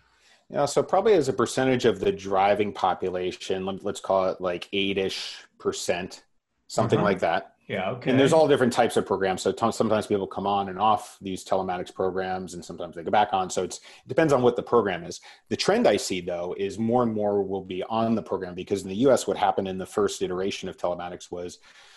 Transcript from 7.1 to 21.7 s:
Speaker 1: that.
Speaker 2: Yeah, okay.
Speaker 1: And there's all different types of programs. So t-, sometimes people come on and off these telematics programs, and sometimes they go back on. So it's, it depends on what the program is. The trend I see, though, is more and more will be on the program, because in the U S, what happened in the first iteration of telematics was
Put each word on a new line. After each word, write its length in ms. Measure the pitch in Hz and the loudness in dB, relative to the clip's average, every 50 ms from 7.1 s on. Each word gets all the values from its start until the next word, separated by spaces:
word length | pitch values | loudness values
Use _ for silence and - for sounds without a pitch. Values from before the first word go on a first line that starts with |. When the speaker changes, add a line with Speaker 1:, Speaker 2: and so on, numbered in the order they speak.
| 98 87 | 2 2
Speaker 1:
that. 340 | - 85 82 98 - - _ _ _ - | 2 0 0 0 -2 -6 _ _ _ -8
Speaker 2:
Yeah, 220 | 120 95 92 98 | -6 -4 -4 -4
okay. 220 | 127 123 - 139 127 | -6 -4 -2 2 4
Speaker 1:
And 80 | 131 | 4
there's 120 | 139 135 165 | 6 6 6
all 140 | 160 156 | 6 6
different 260 | 143 143 123 131 117 117 | 6 4 4 4 2 4
types 240 | - 117 107 - | 4 2 2 2
of 80 | 113 98 | 0 0
programs. 380 | - 101 90 95 95 92 95 - | 0 0 0 0 0 0 0 -2
So 80 | 98 | -2
t-, 220 | 95 - 117 113 101 | 0 0 0 0 0
sometimes 340 | - 123 110 110 107 98 | 0 2 2 2 0 2
people 220 | - 104 98 95 92 | 0 -2 -2 -2 -4
come 180 | - 104 98 | -6 -4 -2
on 220 | 101 101 101 98 98 | 0 0 0 -2 -4
and 100 | 92 92 | -4 0
off 400 | 104 110 107 104 - - - - | 2 2 2 0 -2 -8 -16 -12
these 240 | 95 98 95 90 - | -10 -8 -8 -8 -4
telematics 480 | - 101 95 92 92 90 90 87 - - | -2 -2 0 0 -2 -4 -6 -8 -8 -4
programs, 600 | - 98 92 90 95 92 92 92 92 95 82 85 | -4 -2 -2 -2 -2 -4 -4 -6 -6 -8 -10 -12
and 100 | 87 80 | -14 -14
sometimes 300 | - 90 82 87 82 76 | -12 -12 -12 -12 -12 -12
they 80 | 85 80 | -10 -4
go 80 | 92 | 0
back 200 | 107 107 104 - - | 2 2 2 2 0
on. 180 | 95 92 92 | -2 -2 -2
So 140 | - - - | -2 -4 -4
it's, 140 | - - - | -4 -6 -12
it 280 | - - - - _ | -16 -20 -20 -18 _
depends 260 | - 123 - 160 156 139 | -4 0 2 4 4 4
on 80 | 127 | 6
what 140 | 123 123 - | 6 4 4
the 80 | - - | 2 0
program 400 | - - 120 101 101 90 85 85 | 2 4 4 4 2 0 -4 -6
is. 180 | 82 85 - - - - - _ - | -10 -12 -14 -16 -20 -20 -20 _ -6
The 80 | 110 | -4
trend 320 | - - - 190 233 240 - | 0 2 2 4 4 4 4
I 80 | 104 | 4
see, 240 | 101 - - 101 90 | 2 0 -2 -4 -4
though, 340 | 87 90 87 87 87 90 - | -4 -4 -4 -4 -4 -6 -4
is 220 | - 98 98 90 98 | -4 -4 -4 -4 -2
more 240 | 113 113 117 123 123 | 0 2 2 2 2
and 100 | 117 110 | 2 0
more 300 | 107 104 104 101 101 98 | -2 0 0 0 0 0
will 220 | 92 98 98 92 | -2 -4 -6 -6
be 180 | 92 92 90 95 | -6 -8 -8 -6
on 320 | - 113 110 113 113 117 | -4 -2 0 0 0 0
the 80 | 104 95 | -2 -2
program, 320 | - 107 92 92 90 90 | -4 -6 -6 -6 -8 -8
because 300 | 90 90 - 104 98 90 | -10 -6 -4 -4 -4 -4
in 40 | 98 | -4
the 60 | 95 101 | -2 2
U 120 | 131 139 | 4 4
S, 160 | 123 - - | 4 4 2
what 100 | - 92 | 0 -2
happened 300 | - 104 98 95 - 98 | 0 0 0 0 0 -2
in 120 | 95 92 92 | -4 -6 -6
the 60 | 90 | -8
first 380 | - - - 104 98 - - 98 | -4 -2 0 0 0 0 -2 -4
iteration 460 | 92 180 180 190 101 - - - 92 | -4 -2 -2 -4 -4 -4 -6 -8 -12
of 80 | 85 | -8
telematics 520 | - - - - - 85 87 90 87 - - | -6 -4 -4 -4 -4 -8 -10 -12 -14 -14 -12
was 300 | 90 87 87 87 - - _ - | -12 -10 -10 -10 -12 -16 _ -20